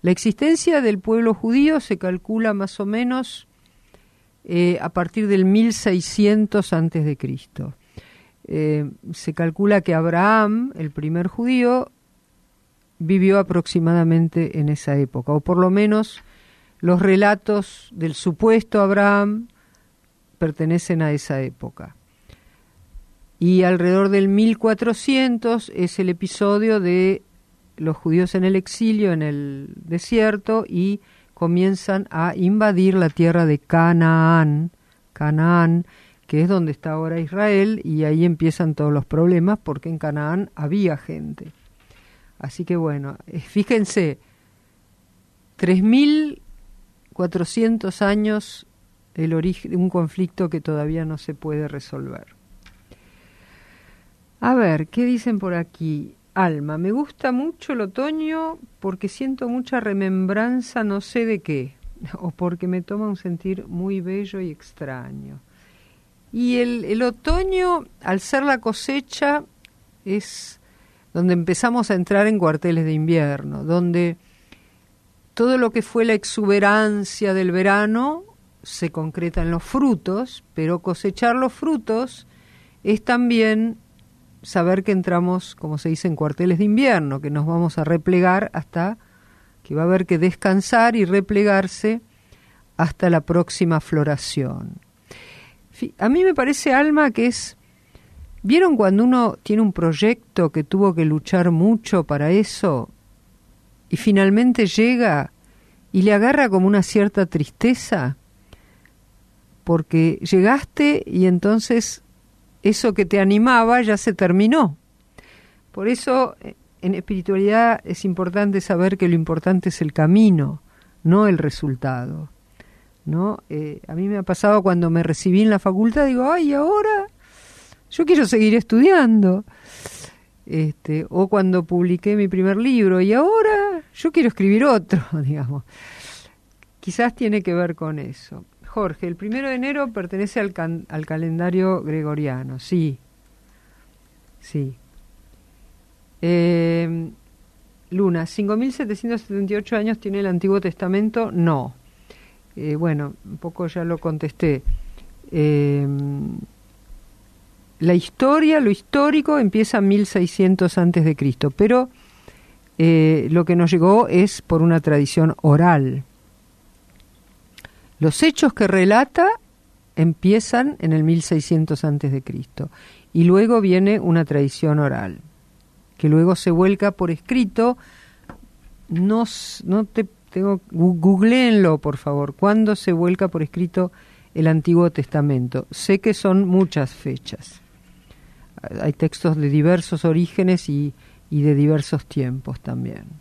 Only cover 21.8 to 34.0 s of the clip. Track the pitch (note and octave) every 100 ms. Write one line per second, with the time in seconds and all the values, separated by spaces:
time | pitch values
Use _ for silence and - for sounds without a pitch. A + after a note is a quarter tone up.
21.8 | - _ _ _ _ - _ _ _ _
22.8 | _ - - _ _ _ F3 F#3 F3+ F3+
23.8 | F3 F#3+ G3 G3 G3 G3+ A3+ A3+ A3 G#3+
24.8 | A#3 A3+ - C4 C4 A#3+ A#3 A#3 - -
25.8 | F3+ - F#3 F3 F#3+ - G3+ G#3 A3 G#3+
26.8 | F3 F3+ F#3 F#3+ _ _ _ _ _ -
27.8 | D#3+ D#3 E3 E3 F3+ F#3+ F#3 F#3+ F#3 -
28.8 | A3+ G#3+ G3+ D#3+ D3+ C#3+ C#3+ C#3 C#3 -
29.8 | E3 E3+ - A#3 G#3+ G#3 - A3 - F3+
30.8 | F#3+ G3+ _ _ _ - E3+ F3 F#3+ F#3+
31.8 | - F#3+ - D#3+ F3 F3 F3+ G#3+ G#3+ F#3
32.8 | F#3+ F#3+ E3 - E3+ E3+ E3 D3 _ E3
33.8 | E3 E3+